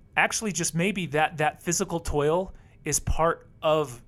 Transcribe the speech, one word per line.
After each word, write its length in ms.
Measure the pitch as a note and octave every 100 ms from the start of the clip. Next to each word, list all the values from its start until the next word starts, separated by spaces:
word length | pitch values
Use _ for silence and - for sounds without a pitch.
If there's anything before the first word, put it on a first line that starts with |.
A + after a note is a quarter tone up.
| - -
actually 360 | G3+ - A3
just 220 | D#3+ D#3+
maybe, 320 | E3 F#3+ G3 D#3+
that, 320 | D3 D#3 D3+
that 240 | D3+ -
physical 380 | - E3 F3+ E3+
toil 540 | - D3 D3 E3+ F#3+ - - -
is 160 | D#3 C#3+
part 480 | - - E3 D#3+ - -
of 400 | D#3 D#3 C#3+ A#2+